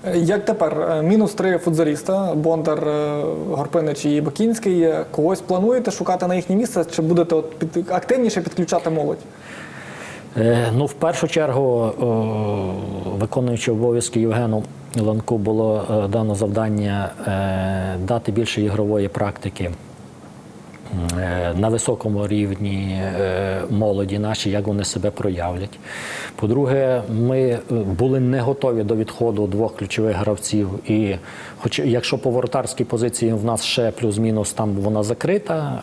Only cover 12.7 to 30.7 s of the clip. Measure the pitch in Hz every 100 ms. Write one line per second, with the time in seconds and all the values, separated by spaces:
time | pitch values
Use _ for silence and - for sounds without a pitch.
12.7 | 95 98 98 95 98 104 - 123 117 123
13.7 | 110 120 120 113 117 113 110 117 107 98
14.7 | - - 120 107 107 - 113 104 110 110
15.7 | 107 95 107 101 113 110 101 107 101 110
16.7 | 104 104 101 95 - - 95 98 95 95
17.7 | 95 92 92 95 117 113 104 110 - 104
18.7 | 104 104 107 98 - 104 - 101 - 90
19.7 | 85 - - - - - - - - -
20.7 | - - 92 85 87 92 87 87 85 110
21.7 | 113 - 117 107 101 104 104 101 98 101
22.7 | 98 98 95 95 92 95 92 98 95 87
23.7 | 104 107 98 98 104 107 110 104 104 101
24.7 | 101 95 101 101 - 104 90 87 87 98
25.7 | - - - - - - - 104 127 135
26.7 | 135 131 123 104 110 120 131 131 120 -
27.7 | 117 98 90 131 131 127 131 120 139 131
28.7 | 117 104 110 107 - 117 104 104 101 110
29.7 | - 101 - 107 92 104 101 - 107 98